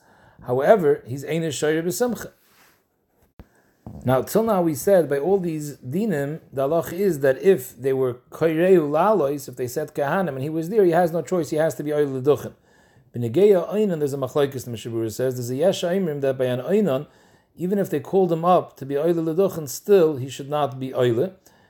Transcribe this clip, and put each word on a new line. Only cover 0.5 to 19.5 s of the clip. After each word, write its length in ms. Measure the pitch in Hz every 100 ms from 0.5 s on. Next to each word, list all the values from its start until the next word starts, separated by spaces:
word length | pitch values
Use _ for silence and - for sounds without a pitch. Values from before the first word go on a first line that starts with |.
| 127 151 220 151 147 -
he's 160 | 139
Ein 200 | 135 160
Shayre 420 | 165 127 151 156
B'Simcha. 460 | 170 175 247 208 - _ _ _ _ _ _ _ _ _ _ - - _ _ _ - -
Now, 180 | 120 131
till 220 | - 202
now 180 | 226 180
we 120 | 170
said, 340 | 143 - 190 147
by 100 | 143
all 200 | 151 196
these 380 | 175 156 147 139
dinim, 640 | 127 160 226 151 139 160 -
the 160 | 131 139
halacha 240 | 165 -
is 280 | 175 202 151
that 220 | 139 -
if 340 | 190 175 - -
they 160 | 131
were 220 | 135 127 120 _
Koireu 580 | - 165 160 180 185 147
Lalois, 600 | 151 190 214 139 147 131
if 80 | 131
they 100 | 127
said 260 | 156 147
Kahanim, 360 | - 143 185 175
and 140 | 135
he 60 | 143
was 220 | 156 165
there, 140 | 220
he 80 | 185
has 200 | 165 175
no 80 | 165
choice, 300 | 147 180 147
he 60 | 151
has 180 | 160
to 80 | 139
be 100 | 151
Oil 140 | 151 147
L'Duchen. 480 | 131 131 127 - - _ _ _ _ _
B'Negeya 540 | 123 117 131 208 190 165
Oinon, 260 | 190 214 165
there's 160 | 147
a 20 | 139
machlokes, 480 | 127 151 143 127
the 60 | 107
Mishabura 420 | 113 123 113 113
says, 220 | 107 131
there's 160 | 127 120
a 60 | 131
Yesh 260 | 175 185
Oimrim 380 | 175 185 180 143
that 180 | 139 131
by 80 | 127
an 140 | 123
Oinon, 460 | 127 202 196 131 147 _ _ _ _ -
even 220 | 180 202
if 120 | 170
they 100 | 151
called 320 | - 196 185
him 120 | 165
up 320 | 170 170 135 -
to 80 | 135
be 100 | 139
Oil 180 | 160
L'Duchen, 540 | 170 160 160 196